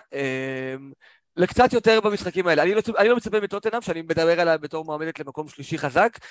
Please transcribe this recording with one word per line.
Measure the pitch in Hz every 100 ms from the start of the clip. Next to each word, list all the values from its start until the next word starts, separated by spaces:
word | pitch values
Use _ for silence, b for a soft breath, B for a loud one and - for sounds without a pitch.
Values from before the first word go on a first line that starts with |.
| -
אה, | 139 135 131 131 131 131 131 139 - b b _ -
לקצת | 180 - 247
יותר | 240 226 220
במשחקים | 208 202 180 175 180
האלה. | 147
אני | 170 214
לא |
צופ-, | 220 214
אני | 214
לא | 240
מצפה | 170 214
מטוטנהאם, | 202 202 220 233
שאני | 185 165
מדבר | 165 165 165 175
עליה | 170 156
בתור | 151 160 160
מועמדת | 151 160 160
למקום | 139 156 151
שלישי | - 135 156
חזק, | 147 139 226 - B